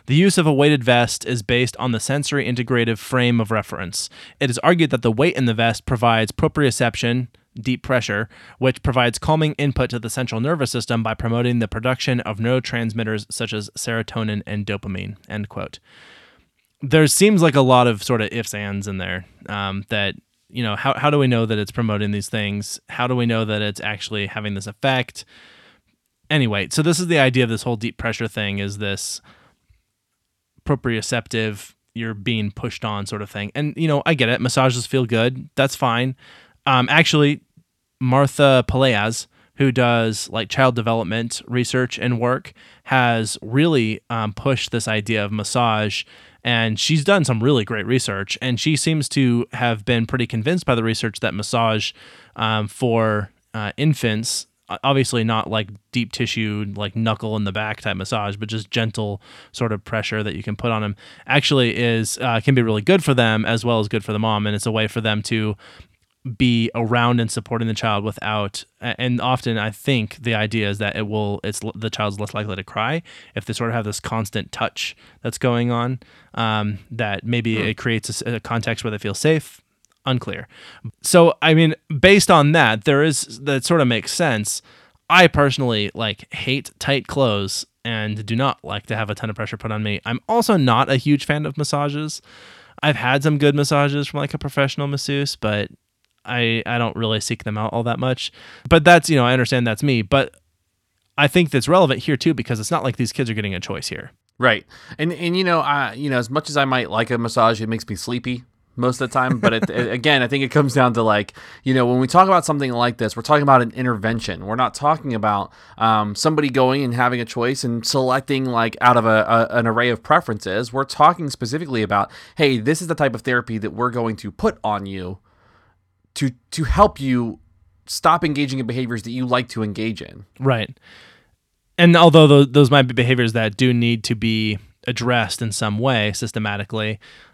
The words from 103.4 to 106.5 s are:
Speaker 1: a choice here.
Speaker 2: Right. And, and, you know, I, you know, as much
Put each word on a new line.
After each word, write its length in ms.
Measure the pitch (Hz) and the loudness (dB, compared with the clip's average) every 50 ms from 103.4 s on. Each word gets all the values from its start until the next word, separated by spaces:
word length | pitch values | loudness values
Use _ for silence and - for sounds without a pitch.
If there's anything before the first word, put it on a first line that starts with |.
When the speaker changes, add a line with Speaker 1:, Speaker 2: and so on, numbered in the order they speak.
| 104 101 95 | -4 -4 -6
Speaker 1:
a 60 | 90 | -6
choice 280 | - - 101 - - - | -8 -8 -10 -8 -8 -10
here. 220 | - - - - _ _ _ _ _ _ | -10 -10 -14 -16 _ _ _ _ _ _
Speaker 2:
Right. 280 | 123 123 110 101 - _ - - - - - - | 2 2 2 2 -2 _ -20 -20 -20 -20 -6 -4
And, 140 | 156 165 175 | -2 -2 -2
and, 240 | 147 175 170 175 | -2 -4 -2 0
you 80 | 185 190 | 0 2
know, 160 | 180 175 165 | 2 2 0
I, 340 | - 139 143 143 139 110 101 | 2 0 0 0 -2 -4 -4
you 160 | 123 143 147 | -6 -4 0
know, 80 | 135 123 | 0 0
as 100 | 120 110 | -2 0
much 180 | 131 151 151 - | -2 -4 -4 -2